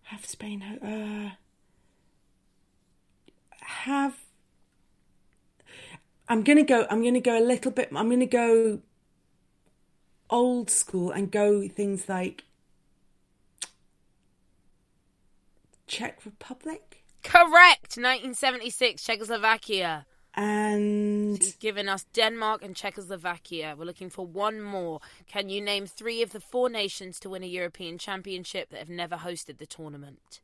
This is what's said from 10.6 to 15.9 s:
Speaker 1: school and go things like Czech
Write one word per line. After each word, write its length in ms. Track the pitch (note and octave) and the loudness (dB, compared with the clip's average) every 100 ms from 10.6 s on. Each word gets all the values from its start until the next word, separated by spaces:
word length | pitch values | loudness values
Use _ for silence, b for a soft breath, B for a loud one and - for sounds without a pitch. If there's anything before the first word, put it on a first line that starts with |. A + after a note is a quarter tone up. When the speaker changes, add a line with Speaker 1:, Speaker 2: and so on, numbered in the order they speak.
| G#3 | 0
Speaker 1:
school 400 | - - F#3 F3+ | -2 0 -2 -2
and 180 | - G3 | -2 -2
go 380 | G#3 G#3 G#3 G3 | 2 4 4 0
things 420 | - G3+ G3 - | -2 -2 -2 -4
like 360 | F#3 F3+ - _ _ _ _ _ _ _ _ _ _ _ _ - _ _ _ _ _ _ _ _ _ _ _ _ _ _ _ _ _ _ _ _ _ | -4 -4 -8 _ _ _ _ _ _ _ _ _ _ _ _ -16 _ _ _ _ _ _ _ _ _ _ _ _ _ _ _ _ _ _ _ _ _
Czech 380 | - | -12